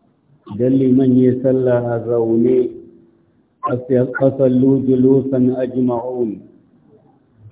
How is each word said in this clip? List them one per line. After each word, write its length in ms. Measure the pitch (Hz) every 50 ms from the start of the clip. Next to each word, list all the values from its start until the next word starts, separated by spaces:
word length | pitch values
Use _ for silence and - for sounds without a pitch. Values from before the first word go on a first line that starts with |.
| _ _ _ _ _ _ _ _ _ -
idan 260 | 104 104 120 131 135 135
liman 400 | 135 127 123 131 135 131 123 127
ya 160 | 127 127 127 127
salla 400 | 135 131 127 131 127 127 123 120 120 120 120
a 60 | 117 110
zaune, 640 | 117 120 117 117 113 113 113 117 127 127 127 120 - - - - - - - _ _ _ _ _ _ _ _ _ _ _ _ - - 127 120 - - 131 120 127 127 -
fasallu 720 | 135 135 135 - 139 135 127 127 127 131 135 135 135 139
julusan 720 | 127 131 127 127 131 135 135 123 135 135 127 127 127 127 127
ajma'un, 800 | 131 120 - 131 127 123 120 117 120 127 127 123 120 110 95 92 - - _ _ _ _ _ _ _ _ _ _ _ _ _ _ _ _ _ _ - -